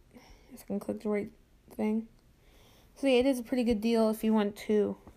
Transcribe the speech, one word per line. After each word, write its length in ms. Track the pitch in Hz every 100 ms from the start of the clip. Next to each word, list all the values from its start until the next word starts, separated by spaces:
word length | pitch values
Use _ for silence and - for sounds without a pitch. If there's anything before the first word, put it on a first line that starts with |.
| _ - - - -
if 80 | 254
I 40 | -
can 140 | 202
click 220 | 208 208
the 60 | 220
right 220 | 208 220 - _ _ _
thing. 340 | - 214 220 226 - _ _ _ - - _ _ -
So 100 | 269
yeah, 140 | 247
it 60 | 262
is 120 | 254
a 40 |
pretty 220 | 233 254
good 160 | 233 220
deal 300 | 226 226 220
if 120 | 220
you 120 | 220
want 200 | 220 208 208
to 420 | - 214 202 196 -